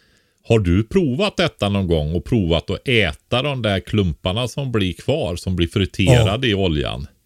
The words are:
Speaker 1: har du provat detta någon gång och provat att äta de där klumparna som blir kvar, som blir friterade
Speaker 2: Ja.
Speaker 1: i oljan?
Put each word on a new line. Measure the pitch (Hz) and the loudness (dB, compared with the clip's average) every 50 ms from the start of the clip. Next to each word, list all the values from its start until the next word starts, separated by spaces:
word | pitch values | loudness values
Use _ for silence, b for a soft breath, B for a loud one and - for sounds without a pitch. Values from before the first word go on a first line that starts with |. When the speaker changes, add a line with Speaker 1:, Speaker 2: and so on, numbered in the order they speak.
| _ _ _ _ _ _ _ _ _ | _ _ _ _ _ _ _ _ _
Speaker 1:
har | - 117 110 | 2 2 2
du | 98 85 85 101 110 | 4 4 2 2 0
provat | - - 196 175 131 120 151 214 196 - | 0 0 0 0 0 0 -2 -2 -2 0
detta | - 175 147 - - 101 101 | -2 -2 -2 -2 -2 -2 0
någon | 101 98 95 | 0 0 0
gång | 85 85 78 73 76 85 | 0 0 0 0 -2 -4
och | 87 - | -4 -2
provat | - 131 113 90 80 82 78 - - | 0 0 0 2 2 0 0 0 -4
att | 92 - - | -8 -6 -4
äta | - 123 113 98 78 71 - _ _ 120 123 | 0 0 2 2 0 -2 -8 _ _ -4 -4
de | 135 147 135 127 | -2 -4 -4 -2
där | 113 107 98 92 | -2 0 0 -2
klumparna | - - - 107 95 87 76 - - 92 92 113 127 | -2 0 0 2 2 2 0 -2 -4 -4 -2 -2 -4
som | 117 - 147 139 127 | -6 -6 -6 -6 -2
blir | 113 107 95 90 82 | -2 0 0 -2 -4
kvar, | - - - 139 160 123 85 90 | -4 -4 -2 -2 -2 -2 -4 -6
som | - - 98 90 | -6 -4 -4 0
blir | 90 85 | 0 0
friterade | - - 104 92 - - - 95 80 123 120 113 92 104 123 131 | 0 0 0 -2 -2 0 2 4 4 6 6 4 2 0 0 0
Speaker 2:
Ja. | 117 | 0
Speaker 1:
i | 98 | 0
oljan? | 95 98 90 78 71 64 52 53 64 71 - _ _ _ | 2 0 0 0 -2 -2 -4 -6 -8 -10 -14 _ _ _